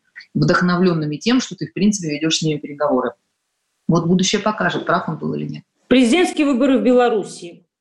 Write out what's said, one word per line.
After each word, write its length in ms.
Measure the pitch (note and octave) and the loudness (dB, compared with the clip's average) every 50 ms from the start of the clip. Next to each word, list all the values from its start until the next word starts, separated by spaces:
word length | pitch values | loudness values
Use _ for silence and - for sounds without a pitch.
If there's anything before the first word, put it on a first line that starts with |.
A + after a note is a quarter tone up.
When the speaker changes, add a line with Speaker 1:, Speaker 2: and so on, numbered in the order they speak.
| _ _ _ - - _ - | _ _ _ -20 -20 _ -2
Speaker 1:
вдохновленными 840 | D3 D3+ D#3 F3 F3+ F#3 F3+ F3+ F3 F#3 F3+ E3+ D#3+ D3+ D3+ D3+ | 0 2 2 2 2 2 2 2 2 2 2 2 0 -2 -4 -6
тем, 240 | D3 - A3 B3+ C4 | -4 -2 0 0 0
что 140 | - - F#3 | 0 -2 -8
ты, 120 | - D#3+ | -12 -12
в 60 | - - | -10 -4
принципе, 420 | D#3 F#3+ G#3+ G#3 F#3+ E3+ D#3 D3 | 0 2 2 2 0 -2 -6 -6
ведешь 240 | D3 D#3 D#3+ D#3+ - | -2 -2 0 0 0
с 40 | E3 | 0
ними 160 | D#3 D3+ D3 | -2 -2 -4
переговоры. 540 | - C#3+ D3 C#3+ D3+ C#3+ C3+ B2+ B2+ A#2+ - _ _ _ _ _ _ _ _ _ _ _ _ _ _ | -6 -10 -6 -4 -2 0 0 0 0 -2 -6 _ _ _ _ _ _ _ _ _ _ _ _ _ _
Вот 200 | - D#3+ E3+ E3 | 0 0 0 2
будущее 340 | E3+ F#3 F#3 F#3 - - G3 | 2 0 2 2 0 -2 -2
покажет, 460 | - - - - F3+ F3 - - - | -2 -2 -4 -2 -4 -4 -4 -4 -4
прав 220 | D3+ D#3+ F3+ - - | -2 -2 -2 -2 -6
он 100 | D#3 D3 | -8 -8
был 160 | D3+ D#3 D3+ | -6 -6 -6
или 120 | D3 D3+ | -6 -6
нет. 160 | D3 D3 D3+ - _ _ _ _ | -8 -10 -12 -14 _ _ _ _
Speaker 2:
Президентские 600 | - B3 C4 B3+ A3+ C4 F4+ F4+ - - - D4+ | 2 4 4 6 4 4 2 2 0 0 -2 0
выборы 320 | C#4 C#4+ A3+ C#4 C4 C4+ A3+ | 0 2 2 2 2 2 2
в 40 | G3 | 2
Беларуси. 840 | B3 B3 B3 B3 A#3 A3 G3+ E3 - - - F3+ E3+ - - _ _ _ _ | 4 4 4 4 4 2 0 -4 -6 -12 -16 -16 -18 -18 -20 _ _ _ _